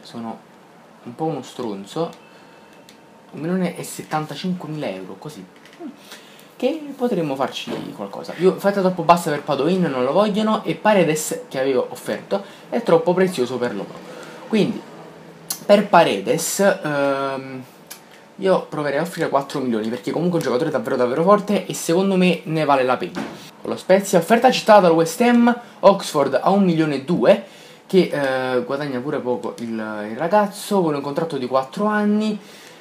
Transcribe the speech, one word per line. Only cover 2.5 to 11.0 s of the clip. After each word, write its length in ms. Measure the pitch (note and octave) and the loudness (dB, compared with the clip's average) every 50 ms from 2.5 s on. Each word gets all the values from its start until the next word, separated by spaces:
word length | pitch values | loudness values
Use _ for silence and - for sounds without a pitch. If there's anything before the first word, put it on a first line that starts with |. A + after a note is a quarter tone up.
| - - - - - - - - - - - - - - - - | -20 -20 -20 -20 -20 -20 -20 -20 -20 -20 -20 -20 -20 -20 -20 -16
Un 80 | - C#3 | -12 -8
milione 360 | D3+ E3+ F#3 F#3+ F3+ E3 - | -4 -4 -2 -2 -2 -2 -4
e 60 | - | -8
settantacinquemila 1080 | C3 - - - B2 - D#3 D#3 D#3 D#3 C#3+ - - F#3 F3+ F3+ - D3+ D#3 D3+ C#3 A2 | -10 -12 -12 -14 -10 -6 -6 -6 -6 -6 -8 -6 -6 -6 -6 -6 -8 -8 -8 -6 -6 -6
euro, 280 | F#2+ F#2 F#2 F#2+ G2 - | -8 -8 -12 -14 -14 -14
così. 260 | - D3+ - G2 F#2 - - - - - - - F4 C4 - - - - - - - - - - - - - - | -16 -16 -16 -16 -18 -20 -20 -20 -20 -20 -20 -16 -16 -16 -16 -18 -20 -20 -20 -20 -20 -20 -20 -20 -20 -20 -8 -4
Che 240 | B3 C4 D#4+ D#4+ D4 C#4 - | -4 -2 -2 -4 -8 -12 -8
potremmo 400 | - B3 A#3+ G#3 F3 D#3+ D3 C3+ | -4 -4 -2 -2 -2 -2 -2 -2
farci 340 | C3 C3 - - - - A#2 A#2 A2 G2 F#2+ - | -2 -4 -4 -6 -8 -10 -10 -10 -10 -10 -12 -12
qualcosa. 400 | - G2+ G2 - - - - - - | -12 -12 -12 -12 -12 -12 -12 -4 0
Io, 160 | E3+ F#3 F#3 | 2 2 2
offerta 260 | - G3 G3+ G3+ G3+ | 2 0 0 0 2
troppo 240 | F#3 F#3 F3+ F3 D#3+ | 0 0 0 2 4
bassa 260 | E3+ E3+ F3 - E3 | 4 4 4 2 -2
per 120 | D3 D3 | -4 -2
Padoin, 380 | - - C#3+ B2+ C3+ E3 F#3+ F#3 | -2 -2 0 0 2 2 2 2
non 220 | F3 D3 C3+ B2+ | 2 0 0 0
lo 80 | B2 C3 | 0 2
vogliono, 540 | D3+ F#3 G#3+ A3 F#3 G#3+ A3 G#3+ G#3+ - - | 2 2 2 2 0 0 0 0 0 -2 -2
e 100 | F3 D#3+ | -4 -4
Paredes, 680 | - - G#3+ G#3+ F#3+ | 0 2 4 4 4